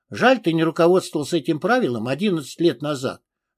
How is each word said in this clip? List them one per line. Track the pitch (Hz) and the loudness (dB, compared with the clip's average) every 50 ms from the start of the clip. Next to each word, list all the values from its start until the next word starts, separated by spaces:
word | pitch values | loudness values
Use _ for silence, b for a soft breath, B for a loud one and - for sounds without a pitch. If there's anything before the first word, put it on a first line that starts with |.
| _ _ | _ _
"Жаль, | - 104 170 240 262 254 | -6 0 2 4 4 4
ты | - 175 160 | 2 0 0
не | 165 160 | 2 0
руководствовался | 160 160 - 170 170 180 185 175 - - 160 147 131 - | 0 2 2 4 4 4 4 2 0 -4 -6 -6 -2 -4
этим | 170 - - 165 147 | -4 -2 -2 -4 -2
правилом | 135 185 233 262 233 151 123 117 107 120 | -2 0 0 0 0 -2 -2 -4 -4 -4
одиннадцать | 135 143 190 214 185 160 143 - - - | -4 -2 0 0 -2 -2 -4 -8 -6 0
лет | 165 170 143 - | 0 0 0 0
назад", | 143 147 151 131 123 120 90 - _ _ _ _ _ _ _ | -4 -6 -6 -4 -4 -6 -6 -8 _ _ _ _ _ _ _